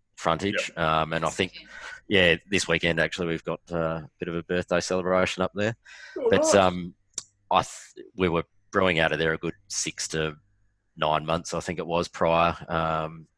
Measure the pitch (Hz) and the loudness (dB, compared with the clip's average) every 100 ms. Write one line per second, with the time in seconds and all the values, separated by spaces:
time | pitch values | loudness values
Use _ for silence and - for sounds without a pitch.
0 | _ - - 82 98 98 - - 80 78 | _ -4 0 0 0 -2 -4 -2 0 2
1 | 78 82 80 - 92 - - - - - | 0 -2 -2 -2 -4 -6 -20 -18 -16 -16
2 | - 101 90 82 - 98 - 85 85 82 | 0 4 6 4 0 -2 0 0 2 0
3 | 80 - 87 82 - 82 - 85 80 80 | 0 -2 -4 -4 -6 -10 -6 -4 -2 -4
4 | 73 _ 87 85 80 90 87 87 - 92 | -8 _ -8 -6 -2 -2 0 -2 0 -2
5 | 90 92 92 - 92 95 104 117 - - | 0 2 2 0 -4 -2 -4 -4 -12 -20
6 | - - 247 - 311 202 185 90 87 - | -16 -6 2 4 6 6 6 4 -4 -12
7 | _ - - _ - 92 - - - - | _ -14 -14 _ -2 0 0 -6 -18 -20
8 | - - 92 82 - _ _ 101 92 82 | -16 -2 0 0 -4 _ _ 0 2 4
9 | 80 76 80 80 82 - - - - - | 2 2 0 -2 -4 -8 -10 -8 -6 -6
10 | - 80 78 73 _ _ _ _ _ - | -6 -4 -4 -6 _ _ _ _ _ -2
11 | 78 78 76 82 82 85 - 85 82 85 | 0 0 0 -2 -2 -6 -4 -6 -2 -2
12 | 85 - 85 82 85 80 - 82 80 80 | -2 0 2 4 2 0 -4 -2 -2 -2
13 | 80 82 78 | -4 -10 -20